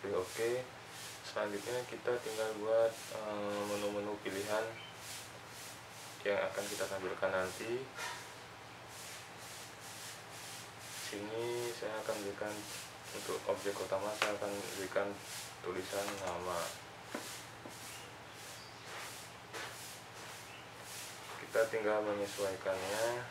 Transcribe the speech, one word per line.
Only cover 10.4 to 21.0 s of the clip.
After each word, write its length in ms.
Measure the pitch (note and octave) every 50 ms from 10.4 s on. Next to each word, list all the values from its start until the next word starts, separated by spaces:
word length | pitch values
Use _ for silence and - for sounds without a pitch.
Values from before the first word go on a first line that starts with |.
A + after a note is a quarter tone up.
| - - - - - - - - - - - - - -
Sini 640 | - G#2 G2+ G#2 A2 A2+ A#2 A#2+ A#2+ A#2+ A#2+ A#2+
saya 320 | A#2 - A#2 G#2+ G#2+ A2 G#2+
akan 120 | - A2+ G#2+ G2+ G2+
berikan, 240 | G2 - G#2 G#2 G#2 G#2+ G#2 - - - - - - - - - -
untuk 240 | G#2 G2+ - F#2 - - -
objek 280 | G2+ G2 - G2+ G2 -
utama 320 | F#2+ - F#2+ F#2+ G2 G#2 G#2+ -
saya 160 | - G#2+ G#2
akan 160 | G2+ - G2+ G2+ G2+ G2 F#2+ G2
berikan 320 | G2+ G2 F2+ - G2 G2+ G2+ G2+ G2+ - - - - - - - - -
tulisan 440 | F2+ F2+ F#2 F#2 - - G2+ G2+ G2+ G2 F#2+
nama. 400 | F#2+ F#2 F2+ F2 F2+ F2+ F2+ E2+ E2 - - - - - - - - - - - - - - - - - - - - - - - - - - - - - - - - - - - - - - - - - - - - - - - - - - - - - - - - - - - - - - - - - - - - - - - - - - - - - - - - - - - - - - -